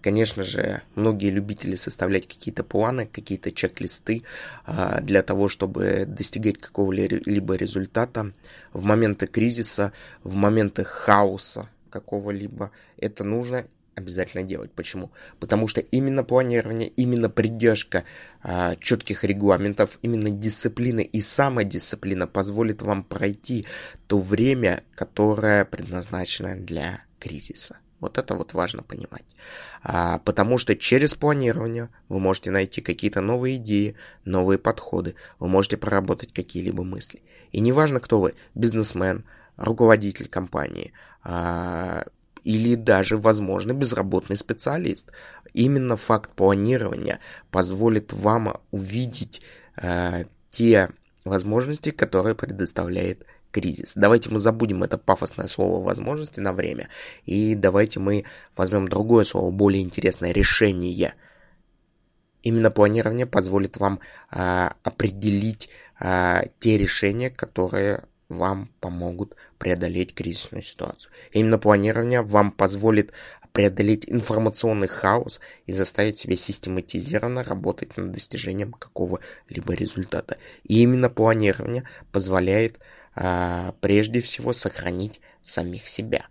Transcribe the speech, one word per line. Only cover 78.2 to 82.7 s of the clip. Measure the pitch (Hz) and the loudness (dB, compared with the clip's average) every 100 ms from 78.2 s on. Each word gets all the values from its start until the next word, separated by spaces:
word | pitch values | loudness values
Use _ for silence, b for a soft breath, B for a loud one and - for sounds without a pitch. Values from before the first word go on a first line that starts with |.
| - - 98 95 104 | -10 -8 -6 -6 -6
какого-либо | - - - 90 92 - - _ - - | -10 -16 -6 -4 -4 -8 -20 _ -8 -4
результата. | 90 90 - 92 85 - - B B | -4 -4 -6 -6 -6 -6 -12 B B
И | - 110 | 2 6
именно | 120 127 123 | 6 6 2
планирование | - 113 113 104 95 - 123 123 B - | 4 4 6 2 2 -4 -6 -8 B -4
позволяет, | 98 92 92 92 101 113 | -2 2 2 2 2 2